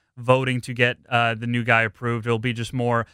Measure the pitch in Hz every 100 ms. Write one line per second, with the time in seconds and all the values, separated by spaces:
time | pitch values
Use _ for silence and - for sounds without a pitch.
0 | _ - 120 131 131 123 113 120 123 120
1 | - 120 117 113 120 120 117 113 113 -
2 | 120 117 110 117 120 117 117 127 120 117
3 | 113